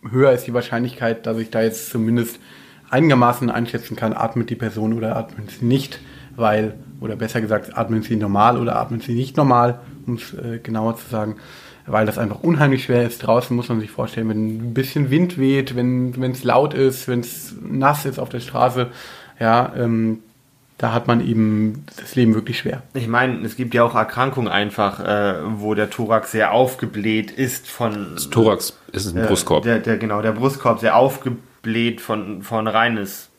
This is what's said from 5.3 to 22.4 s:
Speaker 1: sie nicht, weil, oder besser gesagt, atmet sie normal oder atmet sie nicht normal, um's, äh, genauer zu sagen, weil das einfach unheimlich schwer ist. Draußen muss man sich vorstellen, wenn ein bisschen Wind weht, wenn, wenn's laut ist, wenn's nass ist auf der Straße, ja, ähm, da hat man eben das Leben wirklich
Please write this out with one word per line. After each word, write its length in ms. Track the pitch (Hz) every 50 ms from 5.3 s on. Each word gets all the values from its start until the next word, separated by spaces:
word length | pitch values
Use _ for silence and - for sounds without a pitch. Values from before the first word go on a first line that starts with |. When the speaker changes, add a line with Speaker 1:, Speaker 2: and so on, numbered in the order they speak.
| - - 107 104
Speaker 1:
sie 140 | - - 120
nicht, 360 | 117 127 143 139 - - - - - - - - - -
weil, 380 | - 117 107 107 107 110 110 107 - - - - -
oder 140 | - 110 107
besser 240 | 104 113 110 - 120
gesagt, 360 | 110 104 110 104 - - - -
atmet 260 | 117 - 113 110 110
sie 120 | - 113
normal 420 | 107 104 101 98 101 104 117 123 120
oder 180 | 120 113 117
atmet 260 | 113 117 - 120 113 -
sie 100 | - 120
nicht 220 | 117 135 131 -
normal, 420 | - 147 139 123 120 120 123 123 123 - - - - -
um's, 280 | - 120 113 - - -
äh, 240 | - 123 120 117 113
genauer 380 | - - 113 110 110 113 113
zu 120 | 113 - -
sagen, 280 | 120 110 107 107 107 - - - - - - - - - _
weil 180 | - - 107 110
das 120 | 107 104 -
einfach 220 | 120 104 107 - -
unheimlich 420 | 160 175 143 147 143 135 127 131
schwer 220 | - 127 120 120
ist. 120 | 113 120 -
Draußen 360 | - - 117 - - - 123
muss 140 | 120 120 -
man 100 | 120 110
sich 100 | 107 104
vorstellen, 380 | - - 123 110 - 113 113 110
wenn 180 | 110 107 107 110 110 110 113 120
ein 40 | 117
bisschen 360 | 131 131 - - 147 143 135
Wind 280 | 131 160 180 175 180 -
weht, 380 | 135 135 135 135 131 135 127
wenn, 440 | 123 123 123 127 127 127 123 123 127
wenn's 220 | 127 127 127 127 -
laut 320 | 123 117 123 143 147 147
ist, 320 | 127 135 131 127 131 - -
wenn's 460 | 123 120 120 - - - - - - - -
nass 420 | - - 135 135 139 147 147 -
ist 120 | 135 127 -
auf 100 | - -
der 120 | - 139
Straße, 480 | 127 - - 127 123 127 120 127 123 123 - - - - - - - - - -
ja, 340 | 113 113 113 120 127 - -
ähm, 420 | - 123 117 117 113 113 113 110 110 - _ _ _ _ _ _ _ _ _ _
da 160 | _ - 117 113
hat 140 | 120 120
man 180 | - 120 117 -
eben 600 | - 117 113 110 107 107 107 107 110 104 - - - -
das 200 | - - - -
Leben 180 | 127 123 117 110
wirklich 240 | 110